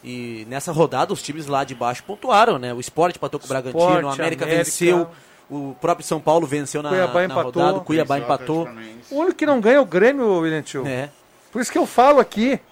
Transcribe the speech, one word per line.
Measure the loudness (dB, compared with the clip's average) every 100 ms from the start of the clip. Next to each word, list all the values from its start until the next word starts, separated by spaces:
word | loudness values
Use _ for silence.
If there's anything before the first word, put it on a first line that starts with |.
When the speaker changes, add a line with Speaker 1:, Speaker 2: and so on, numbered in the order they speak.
Speaker 1:
E | -12 -12 -10 -12 -10
nessa | -10 -6
rodada, | 2 2 2 -2
os | -4
times | -8 -12 -4
lá | -4
de | -4
baixo | -4 -6 -6
pontuaram, | -12 -10 2 4 6 2
né? | -4
O | -8
Sport | -8 0 0 0
empatou | -8 -8
com | -6
o |
Bragantino, | -6 -4 2
Speaker 2:
Sport, | 4 2
Speaker 1:
o | 0
América | -4 -4 -4
Speaker 2:
América. | -2 0
Speaker 1:
venceu, | 0 0 2 2 0 -8 _ _ _
o | -10 -10 -4
próprio | -2 -2 -2
São | -4
Paulo | 2 2 2
venceu | -4 -4 -6
na, | -2
Speaker 2:
Cuiabá | 0 0 0
Speaker 1:
na |
Speaker 2:
empatou. | 0 -2 -2 0
Speaker 1:
rodada, | 0 0
o |
Cuiabá | -2 -2 0
Speaker 3:
Venceu | -2
o | 0
Speaker 1:
empatou. | -4 -2 -4
Speaker 3:
Atlético | -4 -10
Paranaense. | -18 -20 -8
Speaker 2:
O | -2
único | -2 0
que | 0
não | 2
ganha | 6 4
é |
o |
Grêmio, | 4 4 4 4 2 2
William | 0 -2
Tio. | -6 -6 -4
Speaker 1:
É. | -4 -6 _ _ _ _
Speaker 2:
Por | -6
isso | -4
que | 0
eu | 0
falo | 4 6 6
aqui | 4 0 0 0 _